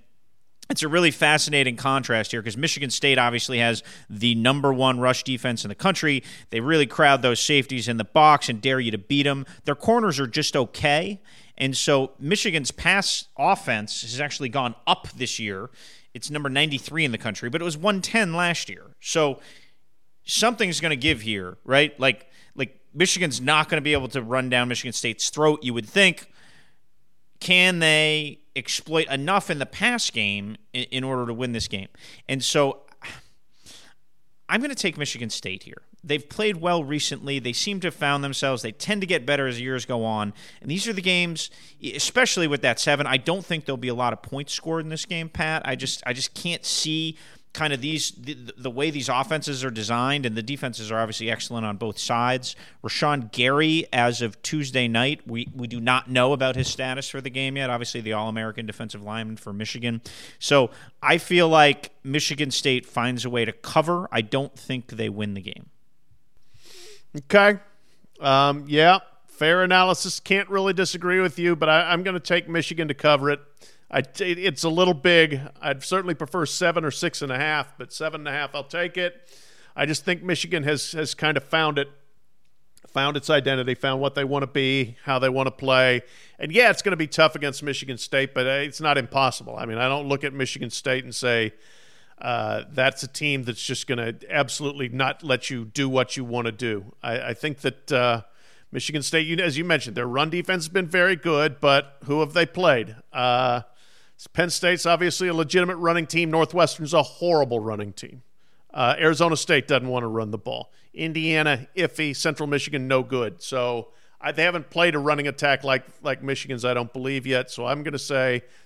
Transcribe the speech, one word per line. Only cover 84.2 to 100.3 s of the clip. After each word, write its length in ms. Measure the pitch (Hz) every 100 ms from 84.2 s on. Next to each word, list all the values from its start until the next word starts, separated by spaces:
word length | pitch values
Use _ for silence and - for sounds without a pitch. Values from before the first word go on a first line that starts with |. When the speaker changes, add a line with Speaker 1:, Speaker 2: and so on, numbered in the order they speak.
| 135
Speaker 2:
wanna 200 | 139 135
be, 520 | 143 131 135 113 120 143
how 120 | 131
they 120 | 131
wanna 220 | 131 131
play. 500 | - 135 131 127 123 - - - -
And 140 | 156
yeah, 180 | 196 233
it's 120 | -
gonna 160 | 202 165
be 100 | 151
tough 280 | - 156 156
against 280 | 143 139
Michigan 340 | 147 131 131 120
State, 360 | - 139 135
but, 120 | 135 127
uh, 40 |
it's 320 | 139 147 -
not 160 | 156 143
impossible. 580 | 120 135 131 - 117 113
I 80 | 117
mean, 120 | 113
I 100 | 131
don't 200 | 139 139
look 160 | 139
at 100 | 143
Michigan 360 | 135 127 139 120
State 360 | - 135 127 127
and 100 | -
say, 380 | 123 117 110 - - - - - - -
uh, 440 | 123 117 107 110 -
that's 320 | 131 131 -
a 40 | 135
team 360 | - 147 139
that's 180 | 123 110
just 240 | - 123 -
gonna 300 | 120 117 - -
absolutely 600 | 147 135 - 143 143 123
not 340 | 127 135 -
let 280 | 156 127 -
you 120 | 127 110
do 220 | 143 135
what 300 | 127 123 135
you 80 | 120
wanna 260 | 120 117
do. 420 | 107 120 104 98 -
I, 260 | 123 120 123
I 40 | 113
think 240 | 156 135
that, 320 | 131 - -
uh, 320 | 131 123 117 - - - - -
Michigan 320 | 135 - 151
State, 240 | 127 165 160
you, 100 | 165
as 200 | 170 139
you 60 |
mentioned, 320 | 175 151 117 107
their 120 | 123
run 240 | 127 156